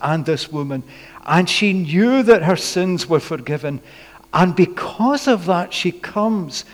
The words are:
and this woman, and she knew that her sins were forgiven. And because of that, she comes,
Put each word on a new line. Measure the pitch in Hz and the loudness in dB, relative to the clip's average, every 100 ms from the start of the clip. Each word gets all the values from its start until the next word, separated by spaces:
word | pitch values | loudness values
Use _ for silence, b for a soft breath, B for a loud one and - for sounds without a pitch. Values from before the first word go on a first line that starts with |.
and | 143 160 151 | -2 0 0
this | 156 - | -2 -4
woman, | 151 143 135 - B B B - | -6 -4 -6 -10 B B B 0
and | 160 180 | 2 2
she | - 208 | 0 0
knew | 190 156 170 233 262 | 0 0 2 4 4
that | 226 214 | 6 4
her | 160 180 | 4 0
sins | - 185 185 175 - | -2 -2 -2 -2 0
were | 156 | 0
forgiven. | - 156 127 147 143 139 B B B B B | 0 -8 -6 -6 -6 -8 B B B B B
And | 156 180 160 | 2 2 4
because | 175 - - - 240 277 277 | 0 0 -10 -2 0 0 0
of | 214 170 | 0 0
that, | 175 175 | -2 -2
she | - 185 | -4 -4
comes, | 170 - 208 220 214 156 - - | -6 -8 -4 -2 -2 -4 -10 -14